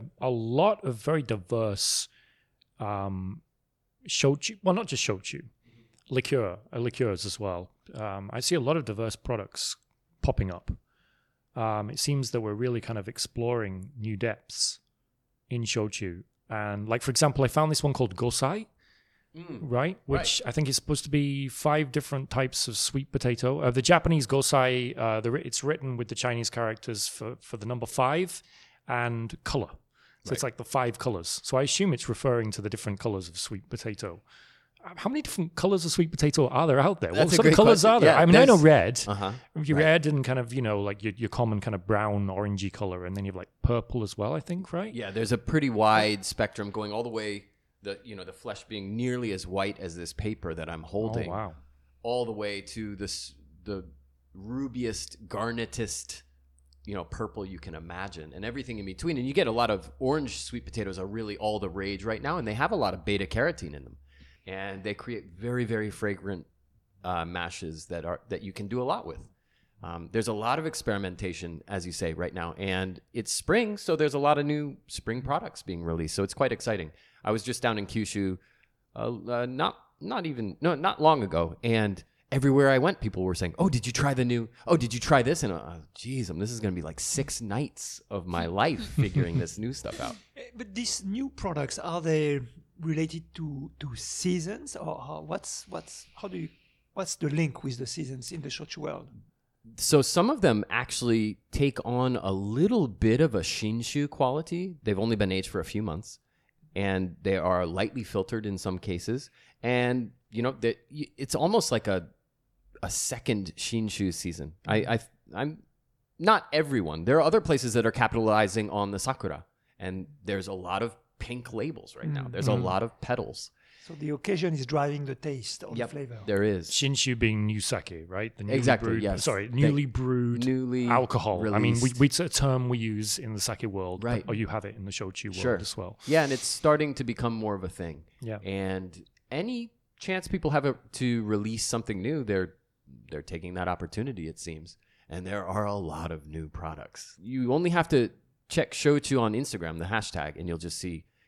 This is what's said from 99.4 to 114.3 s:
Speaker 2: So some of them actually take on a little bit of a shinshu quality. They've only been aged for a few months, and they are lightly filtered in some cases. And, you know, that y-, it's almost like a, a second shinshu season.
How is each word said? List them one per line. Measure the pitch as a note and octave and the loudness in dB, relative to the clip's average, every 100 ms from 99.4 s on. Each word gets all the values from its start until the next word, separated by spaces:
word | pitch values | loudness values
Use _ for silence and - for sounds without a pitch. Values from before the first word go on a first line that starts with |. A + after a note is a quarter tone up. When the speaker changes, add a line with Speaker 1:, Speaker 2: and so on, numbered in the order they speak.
| _ _ - - | _ _ -18 -4
Speaker 2:
So | - D3+ | 4 6
some | B2+ E3+ A3 | 6 4 2
of | D4 | 4
them | E3+ G#2+ - | 4 4 2
actually | A2+ B2+ - A#2+ A2+ G#2+ - _ | -2 -2 -2 2 2 2 -4 _
take | - C#3 - | 2 2 2
on | - B2 B2+ A#2+ | -2 2 2 0
a | G2 | 0
little | F#2+ G2+ A#2 G3+ A#3+ C3 | -2 0 2 4 4 0
bit | F2+ A2 E3+ | 2 4 6
of | D#3+ | 4
a | G#2 | 2
shinshu | D#2+ - G#2+ A2+ A#2 D3 C#3+ | -2 -2 -2 -2 -2 -2 -2
quality. | - B2+ D3 D#3+ E3+ F#3 D#3+ | 0 0 0 -4 -6 -6 -4
They've | G#2+ F#2+ | 0 2
only | A2+ G#2+ | 2 2
been | G2 | 2
aged | F#2+ - | 0 -2
for | F#2+ | -4
a | D#2 | -4
few | G#2 | -4
months, | G#2+ D#2+ - - _ _ _ _ _ | -4 -6 -8 -18 _ _ _ _ _
and | F#2 G2 F#2+ F#2 - | -4 0 0 -2 -2
they | G2+ F#2+ | 0 0
are | F2 F2+ E2+ | 2 2 0
lightly | F2+ A2 B2+ | -2 -2 -4
filtered | G#2+ G2+ F#2+ A2+ G#2+ | -4 -4 -2 -4 -4
in | F#2+ | -4
some | G2+ F#2 | -4 -4
cases. | G2 F2 - B2+ - _ _ _ | -4 -4 -2 -4 -6 _ _ _
And, | A#2+ B2 B2 B2+ A2+ - _ | 0 2 2 0 -4 -10 _
you | G#2+ | -4
know, | B2 C3+ | -2 0
that | A#2 - _ | -2 -2 _
y-, | D3+ - - | -12 -10 -10
it's | C3+ | -4
almost | - E3+ A3+ - | 0 2 4 4
like | A2+ G#2+ | 0 2
a, | F#2 E2 _ _ _ _ _ _ - | 0 -2 _ _ _ _ _ _ -10
a | F#2+ | -6
second | - - A#2+ - G#2+ F2+ | -4 -4 -2 -2 -2 -2
shinshu | - - A2+ G#2+ - F#2+ | -8 -4 -2 -2 0 -2
season. | E2 F2 | -2 -6